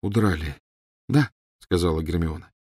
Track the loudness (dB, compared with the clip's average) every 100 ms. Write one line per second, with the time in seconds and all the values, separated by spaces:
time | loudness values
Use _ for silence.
0 | -2 0 2 0 -6 -12 _ _ _ _
1 | _ 2 2 _ _ _ -2 0 2 0
2 | -2 -2 -2 -4 -14 _